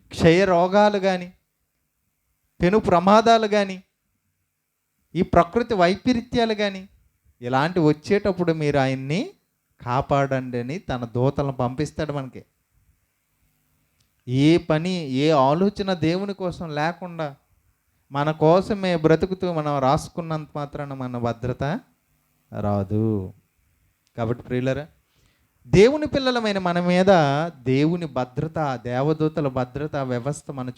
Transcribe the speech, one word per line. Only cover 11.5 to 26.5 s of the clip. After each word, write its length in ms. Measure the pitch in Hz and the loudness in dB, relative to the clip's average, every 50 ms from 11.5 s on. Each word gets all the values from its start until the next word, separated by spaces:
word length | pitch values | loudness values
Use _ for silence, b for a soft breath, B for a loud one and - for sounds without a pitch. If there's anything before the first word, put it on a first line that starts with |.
| 131 | -4
పంపిస్తాడు 600 | - 127 120 131 139 151 139 - - 156 147 143 | -4 -4 -4 -4 -4 -6 -6 -6 -6 -6 -6 -6
మనకి. 320 | 143 135 127 - 95 - _ _ _ _ _ _ _ _ _ _ _ _ _ _ _ _ _ _ _ _ _ _ _ _ _ _ _ _ _ _ _ _ _ _ _ _ 123 | -8 -10 -10 -14 -18 -20 _ _ _ _ _ _ _ _ _ _ _ _ _ _ _ _ _ _ _ _ _ _ _ _ _ _ _ _ _ _ _ _ _ _ _ _ -4
ఏ 280 | 127 135 143 156 170 | 0 2 4 4 4
పని, 540 | 180 170 - 156 156 165 185 185 175 160 131 | 4 2 0 -2 -2 -2 -2 -4 -6 -6 -4
ఏ 200 | 127 131 147 160 | -2 0 2 4
ఆలోచన 640 | 160 139 131 135 151 175 190 202 202 - 196 190 185 | 4 4 4 4 4 2 2 0 0 -2 -4 -4 -2
దేవుని 400 | 165 143 160 175 185 202 202 190 | -2 0 0 0 -2 -4 -6 -8
కోసం 400 | - 185 175 156 - 180 160 147 | -6 -8 -8 -8 -8 -10 -8 -4
లేకుండా 640 | 147 151 165 175 - 185 175 170 165 156 143 139 - _ _ _ _ _ _ _ _ _ _ _ _ _ _ 135 | -4 -4 -4 -4 -6 -12 -14 -10 -10 -10 -10 -10 -14 _ _ _ _ _ _ _ _ _ _ _ _ _ _ -4
మన 180 | 139 147 156 | -2 -2 -2
కోసమే 640 | 156 156 156 156 170 196 185 - 220 196 190 185 175 | 0 4 4 6 6 4 4 0 -4 -2 -2 -2 0
బ్రతుకుతూ 560 | 160 156 156 160 160 196 185 185 - 190 180 170 | 2 4 4 4 4 2 -2 -4 -4 -4 -4 -4
మనం 260 | 156 151 147 143 139 | -4 -4 -2 -2 0
రాసుకున్నంత 720 | 131 131 147 156 - - - 180 165 160 160 156 151 143 - | 2 2 2 2 0 -6 -10 -10 -8 -6 -6 -8 -8 -10 -10
మాత్రాన 380 | 151 143 139 - 147 143 143 139 | -10 -10 -8 -10 -10 -10 -10 -10
మన 240 | 135 127 123 123 120 | -8 -8 -8 -6 -4
భద్రత 640 | 120 117 113 110 123 123 123 - 139 143 180 269 - _ _ _ _ _ _ _ _ _ _ _ _ _ 113 107 | -4 -4 -4 -4 -6 -6 -6 -4 -4 -4 -4 -6 -8 _ _ _ _ _ _ _ _ _ _ _ _ _ -8 -4
రాదు. 720 | 101 101 101 101 98 92 107 107 110 110 107 101 92 92 - _ _ _ _ _ _ _ _ _ _ _ _ _ _ _ _ | -2 -2 0 -2 -2 -2 -2 0 0 0 0 -2 -4 -8 -12 _ _ _ _ _ _ _ _ _ _ _ _ _ _ _ _
కాబట్టి 280 | 123 117 113 117 - - | -6 -4 -4 -4 -6 -6
ప్రియులరా, 420 | - 123 127 127 131 131 139 151 - _ _ _ _ _ _ _ _ _ _ _ _ _ _ _ | -6 -6 -4 -2 -2 -4 -4 -8 -12 _ _ _ _ _ _ _ _ _ _ _ _ _ _ _
దేవుని 400 | 123 117 180 208 254 294 302 302 | 2 6 6 6 6 6 2 -2
పిల్లలమైన 520 | - - 285 262 254 247 240 220 214 | -2 -2 -2 0 0 0 0 -2 -2